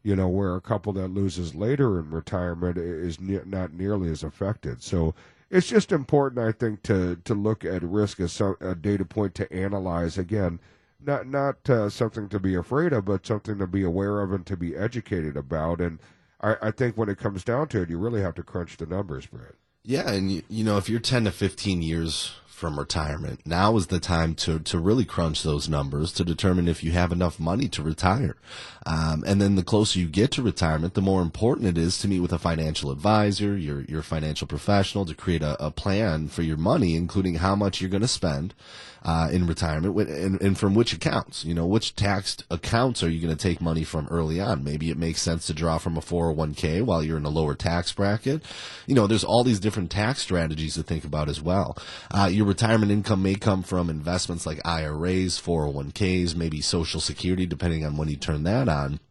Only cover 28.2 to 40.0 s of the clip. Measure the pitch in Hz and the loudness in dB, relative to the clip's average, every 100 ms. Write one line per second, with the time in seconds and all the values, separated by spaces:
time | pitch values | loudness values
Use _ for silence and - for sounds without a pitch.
28.2 | 82 - - - - - - 80 80 78 | 0 -4 -16 -16 -16 -12 -4 0 0 0
29.2 | - 98 101 98 87 107 110 92 87 78 | 2 4 6 4 4 2 4 2 0 2
30.2 | 127 - 117 - 82 78 87 - 95 95 | 2 2 0 2 0 2 0 2 4 4
31.2 | 87 - 113 147 101 82 85 - 98 95 | 2 0 0 2 0 2 0 0 0 0
32.2 | 87 87 85 80 78 76 71 67 95 107 | 0 0 0 0 -2 -2 -4 -2 2 4
33.2 | 104 98 104 101 76 71 65 78 - 80 | 4 2 -2 -2 -4 -6 -4 -6 -4 -4
34.2 | 76 76 - 73 - 101 95 101 90 - | -2 -4 -6 -4 2 2 2 -2 -4 -4
35.2 | - 82 76 71 76 - 101 98 110 78 | -2 0 0 -2 -4 -4 0 0 2 0
36.2 | 76 - 82 78 87 87 90 80 87 104 | -4 -2 -2 0 2 4 4 2 0 0
37.2 | 92 80 90 101 101 - 92 98 113 - | 0 2 2 2 2 0 -2 0 0 0
38.2 | 90 71 90 - - - - - - 82 | 0 0 -4 -8 -20 -18 -18 -8 0 2
39.2 | 82 90 85 80 85 78 92 95 | 4 4 2 2 0 0 0 0